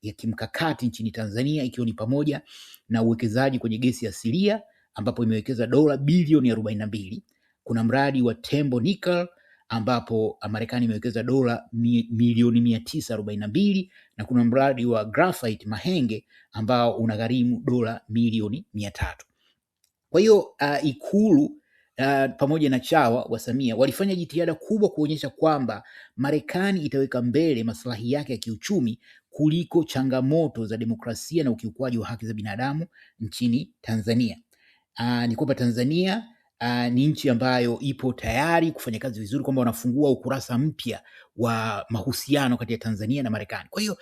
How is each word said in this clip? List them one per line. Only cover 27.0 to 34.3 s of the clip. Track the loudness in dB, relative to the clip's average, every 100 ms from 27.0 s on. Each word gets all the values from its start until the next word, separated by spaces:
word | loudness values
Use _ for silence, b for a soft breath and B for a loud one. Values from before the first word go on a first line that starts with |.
| 0 0
mbele | 0 2 2 2
maslahi | -2 -6 -8 -6 -2
yake | -4 -4
ya | -8
kiuchumi | -8 -10 -2 0 0 -4 b b _
kuliko | 0 2 2 0 0
changamoto | 0 -2 0 0 2 2 0 -2 -6
za | -4
demokrasia | -4 -4 -6 -8 -4 0
na | 0
ukiukwaji | -2 -6 -6 -4 -4
wa | -6
haki | -8 -8
za |
binadamu | -8 -8 -4 -4 -4 -8 b b _
nchini | -12 -2 0 0 -2 _
Tanzania. | -6 -4 0 2 0